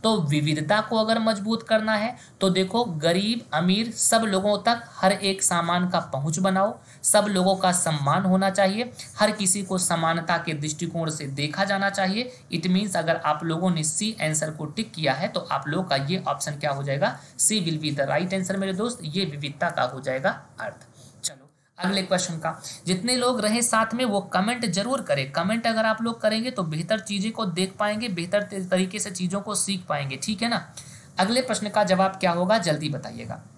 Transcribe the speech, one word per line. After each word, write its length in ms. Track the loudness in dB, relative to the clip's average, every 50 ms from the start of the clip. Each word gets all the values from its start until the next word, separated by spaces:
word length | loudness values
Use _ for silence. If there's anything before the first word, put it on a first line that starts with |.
| 4
तो 160 | 4 2 4
विविधता 600 | 2 2 2 2 2 2 0 0 2 2 2 2
को 180 | 2 0 0 0
अगर 200 | 2 2 2 2
मजबूत 440 | 2 0 0 0 -2 -2 -2 -2 0
करना 320 | 2 2 2 2 2 0
है 220 | 0 0 -2 -6 -8 -16 -20 -6 0
तो 100 | 2 2
देखो, 340 | 4 4 2 2 2 0 0
गरीब 600 | 0 -2 0 2 2 2 4 2 0 -2 -2 -4 -2 -2
अमीर 360 | 0 2 4 2 2 2 -2 -2
सब 300 | 0 2 4 4 4 4
लोगों 340 | 4 0 2 2 2 2 2
तक 220 | 2 2 0 0 -2 -12 -6
हर 200 | 2 4 4 4
एक 300 | 4 0 -2 0 2 0
सामान 460 | 2 2 2 2 2 2 2 2 2
का 120 | 0 0 -2 -2 -6
पहुंच 260 | -4 -2 -2 -2 2
बनाओ, 400 | 2 2 4 4 2 2 0 -6 -14 -20 -20 -4 0
सब 220 | 4 4 4 4 4
लोगों 260 | 2 2 4 4 2
का 160 | 4 4 2 2
सम्मान 500 | 2 2 0 0 0 2 2 2 4 4
होना 260 | 4 4 4 4 2
चाहिए, 400 | 4 4 2 4 4 0 -4 -6 -8 -14 -16 -16 -2 0
हर 120 | 2 2 2
किसी 300 | 0 0 0 0 0 -2
को 160 | -2 -2 0
समानता 560 | 0 0 0 2 2 2 2 0 0 0 0 0
के 160 | 0 -2 -4
दृष्टिकोण 560 | -4 -4 -6 -4 -4 -6 -4 -2 -2 -4 -2
से 160 | -4 -6 -6
देखा 380 | -8 -4 -4 -4 -4 0 -2 0
जाना 260 | 0 0 0 0 0
चाहिए। 420 | 0 0 0 0 0 -2 -4 -6 -10 -18 -14 -8 -6
It 120 | -4 0 2
means 280 | 2 2 2 0 -2
अगर 200 | -2 0 0 0 0
आप 220 | 2 -2 -2 0 0
लोगों 260 | -2 -2 0 0 0
ने 120 | 0 0 -2
सी 300 | -2 -2 -2 -4 -4 -4 -2 -2
answer 280 | -2 0 -2 -2 -4
को 160 | -6 -6 -8
tick 260 | -8 -6 -6 -8 -8 -6
किया 200 | -2 0 0 0
है 140 | 0 -2 -4
तो 120 | -4 -6 -6
आप 220 | -4 -4 -4 -2 -2
लोगों 160 | -2 -2 0
का 120 | 0 0 -2 0
ये 180 | 0 -2 -2 -2 -2
option 240 | -4 -4 -4 -8 -6
क्या 160 | -4 -4 -4
हो 120 | -2 -2 -4
जाएगा? 340 | -4 -2 0 0 -2 -2 -4 -16 -20 -4 0
C 220 | 0 2 2 2
will 200 | 0 0 -2 -2
be 140 | -2 -4 0
the 140 | 0 0 0
right 260 | 2 0 0 0 -2
answer 220 | -4 -2 -2 -2
मेरे 160 | -2 -2 -2 -2
दोस्त, 240 | -2 -2 -4 -4 -6 -10
ये 200 | -6 -2 -2 -2
विविधता 440 | -2 -4 -6 -8 -8 -4 -2 -2 -2
का 120 | 0 0 -2
हो 160 | -2 -2 -6
जाएगा 300 | -4 -4 -4 0 0 0 -2 -2 -10 -20 -14 -10
अर्थ। 260 | -10 -10 -10 -12 -20 -20 -20 -20 -20 -20 -20 -10 -10
चलो 260 | -10 -10 -10 -20 -20 _ _ _ _ _ -2
अगले 240 | -2 0 0 0 0
question 320 | 2 0 0 0 -2 -6
का, 240 | -4 -4 -4 -6 -6 -12 -14 -14 -10 -2
जितने 300 | -2 -2 0 0 0 0
लोग 240 | 2 2 2 2 2
रहे 220 | 2 2 2 2 2
साथ 320 | 2 4 2 2 2 0
में 100 | 0 0
वो 160 | 2 2 0 -2 0 0
comment 340 | 2 2 2 0 0 -2
जरूर 360 | -2 0 0 0 0 0 -2 0
करें। 280 | 0 0 0 0 -2 -2
Comment 340 | -2 0 0 0 2 2
अगर 200 | 0 2 2 2
आप 160 | 2 2 2 0
लोग 180 | -2 -2 0
करेंगे 300 | 0 2 2 2 -2 -2
तो 120 | -2 -2 -2
बेहतर 360 | -2 -2 -4 0 0 -2 -2
चीज़ें 300 | -2 -4 -4 -2 -2 -2 -2
को 140 | -2 -4
देख 280 | -2 0 0 -2 -2 0 -2
पाएंगे, 300 | -2 -2 0 -2 -2 -4
बेहतर 320 | -4 -4 -4 0 0 0 0
त-, 240 | 0 -6 -8 -4 0
तरीके 280 | 2 2 2 0 -2 -6
से 120 | -6 -6
चीज़ों 300 | -4 -4 -2 -2 -2 -2
को 140 | -4 -4 -4
सीख 280 | -4 -2 -2 -2 -4 -4 -4
पाएंगे, 280 | -4 -4 -4 -6 -6
ठीक 260 | -6 -4 -4 -4 -2 -2
है 60 | -2
ना। 160 | -2 -2 -4 -6 -16 -18 -18 -18 -20 -20 -20 -16 0 0
अगले 240 | 2 2 4 0 0
प्रश्न 260 | 0 -2 -4 -4 0
का 160 | 2 2 4
जवाब 320 | 4 6 4 4 2 2 2
क्या 100 | 2 2 2
होगा, 260 | 2 4 4 4 2
जल्दी 280 | 4 2 0 0 0 -4
बताइएगा। 540 | -4 -4 -8 -10 -12 -10 -10 -10 -10 -12 -12 -20 -20